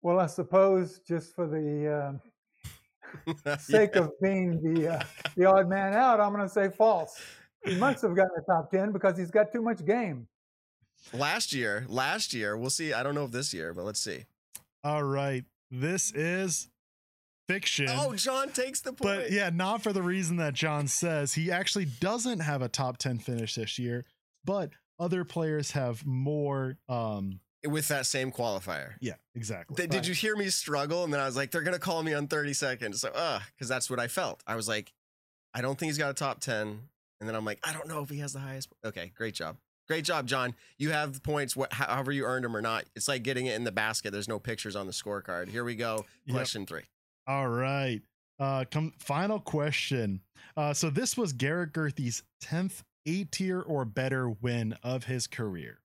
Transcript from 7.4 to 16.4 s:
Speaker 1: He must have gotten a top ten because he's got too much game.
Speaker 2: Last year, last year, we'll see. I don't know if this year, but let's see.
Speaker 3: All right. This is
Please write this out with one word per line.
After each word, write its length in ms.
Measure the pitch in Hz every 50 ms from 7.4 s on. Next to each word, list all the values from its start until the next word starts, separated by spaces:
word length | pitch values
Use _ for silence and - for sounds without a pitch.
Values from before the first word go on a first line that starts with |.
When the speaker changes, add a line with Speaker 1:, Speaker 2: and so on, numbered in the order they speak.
| - _ _ _ -
Speaker 1:
He 120 | 202 185
must 260 | 180 226 277 262 -
have 140 | - 208 175
gotten 160 | 185 190 185 175
a 60 | 165
top 280 | 151 - 185 165 151 -
ten 180 | - 190 190 208
because 260 | 208 190 - 196 175
he's 140 | 175 180 170
got 220 | - 214 214 208
too 100 | 214 240
much 220 | 226 233 226 - 165
game. 420 | 143 214 247 233 190 147 123 117 - _ _ _ _ _ _ _ _ _ _ _ _ _ _ - -
Speaker 2:
Last 400 | - 120 143 147 180 226 220 -
year, 320 | 147 135 120 107 101 104 127 127
last 440 | 101 127 131 143 175 220 214 - -
year, 220 | 120 107 104 104
we'll 140 | 110 120 131
see. 220 | 131 - 165 156
I 120 | 131 113 127
don't 100 | 139 143
know 100 | 147 143
if 60 | 127
this 240 | 117 127 139 143 -
year, 180 | 87 80 85 87
but 100 | 90 87
let's 160 | 104 104 -
see. 240 | - 107 85 65 - _ _ _ _ _ _ - - _ _ _
Speaker 3:
All 220 | - 147 151 151 147
right. 400 | 139 135 139 139 139 135 127 - _ _ _ _ _
This 400 | 131 123 131 160 185 185 - -
is 560 | - 139 156 165 180 185